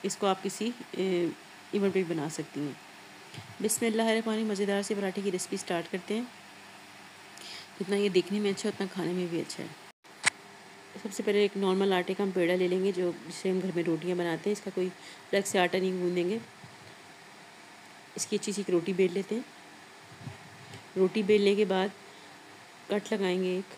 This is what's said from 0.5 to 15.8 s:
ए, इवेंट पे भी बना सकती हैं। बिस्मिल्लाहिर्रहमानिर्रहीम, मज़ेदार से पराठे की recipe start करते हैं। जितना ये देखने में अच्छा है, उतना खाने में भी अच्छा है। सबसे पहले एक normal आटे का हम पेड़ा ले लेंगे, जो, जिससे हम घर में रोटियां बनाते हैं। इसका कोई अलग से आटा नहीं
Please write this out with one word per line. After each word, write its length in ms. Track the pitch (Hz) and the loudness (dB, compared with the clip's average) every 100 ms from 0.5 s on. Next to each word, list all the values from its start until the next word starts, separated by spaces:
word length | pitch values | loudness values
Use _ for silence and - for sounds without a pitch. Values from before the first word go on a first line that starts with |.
| - 220 240 - - | -2 -4 -4 -8 -2
ए, 360 | 190 180 170 151 - - - | 2 2 0 -2 -16 -20 -4
इवेंट 200 | 208 196 | 2 2
पे 100 | 185 | 2
भी 120 | 170 165 | 0 0
बना 140 | 151 | -2
सकती 300 | - 151 143 | -4 -6 -4
हैं। 180 | 147 - - - - - - - - - | -4 -6 -16 -20 -20 -20 -16 -14 -14 -4
बिस्मिल्लाहिर्रहमानिर्रहीम, 880 | 214 - 226 220 226 220 226 214 220 | -2 2 2 4 4 4 2 0 0
मज़ेदार 300 | 196 202 202 | 0 2 2
से 140 | 202 208 | 0 -2
पराठे 260 | 196 185 | -2 -2
की 80 | 196 | -2
recipe 280 | 180 - 196 | -2 -2 -6
start 300 | - 175 165 | -2 -2 -2
करते 260 | 190 - | -8 -2
हैं। 180 | 214 247 - - - - - - - - - - - - - - - | -4 -4 -12 -20 -20 -18 -20 -20 -20 -20 -20 -18 -16 -14 -14 -16 -8
जितना 160 | 185 202 | 0 2
ये 140 | 202 | 4
देखने 300 | 185 175 202 | 4 2 2
में 100 | 208 | 2
अच्छा 200 | 190 214 | 2 -2
है, 60 | 202 | -2
उतना 120 | 196 | -4
खाने 260 | 185 170 | 0 0
में 160 | 180 175 | 0 0
भी 100 | 165 | -2
अच्छा 240 | 165 - | -4 -8
है। 60 | 165 156 - _ - - - - - - - - - 196 | -10 -12 -20 _ -20 -2 -2 -2 -20 -20 -20 -20 -18 -10
सबसे 200 | 214 - | -8 -2
पहले 220 | 208 202 202 | 2 4 4
एक 120 | 196 | 4
normal 360 | 196 190 196 | 2 4 4
आटे 200 | 185 180 | 2 2
का 100 | 190 | 0
हम 80 | 202 | 0
पेड़ा 240 | 185 170 180 | 4 4 4
ले 120 | 185 | 4
लेंगे, 240 | 185 196 | 4 2
जो, 200 | 180 180 | 2 0
जिससे 380 | 160 160 175 190 | -2 -10 -4 0
हम 120 | 185 | 0
घर 100 | 185 | 0
में 120 | 170 | 0
रोटियां 340 | 170 160 175 180 | 0 0 0 0
बनाते 320 | 170 160 202 | 0 0 0
हैं। 20 | |
इसका 200 | 208 196 | -2 -2
कोई 180 | 190 185 - - - - | -2 -2 -4 -18 -18 0
अलग 100 | 196 | 0
से 160 | 196 196 | 2 4
आटा 200 | 175 | 4
नहीं 220 | 196 | 4